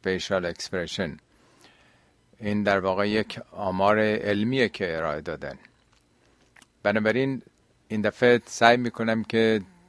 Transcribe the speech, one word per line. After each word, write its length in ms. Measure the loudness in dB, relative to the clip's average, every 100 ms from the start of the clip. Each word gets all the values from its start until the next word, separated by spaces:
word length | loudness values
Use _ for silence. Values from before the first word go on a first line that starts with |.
فیشال 420 | -4 -4 -2 -2 -2
اکسپرشن. 720 | -8 -8 -6 -6 -6 -6 -8 _ _ _ _ -20 _ _ _ _ _ _ _
این 240 | -4 -2
در 160 | 2 2
واقع 300 | 2 0 0
یک 300 | 0 -2 -10 -14
آمار 480 | -8 -4 2 4 4
علمیه 720 | 2 0 -2 -2 0 0 -2
که 280 | -2 -4 -2
ارائه 240 | -4 -4
دادن. 360 | -8 -10 -12 -14 -20 _ _ _ _ _ _ _ _ _ _ _
بنابراین 580 | -2 0 0 0 -2 -4 _ _ _ _ _
این 140 | -2
دفعه 400 | -2 2 4 4 0
سعی 320 | 4 4 4
می‌کنم 460 | 0 -4 -2 -2
که 380 | -2 2 2 2 -2 _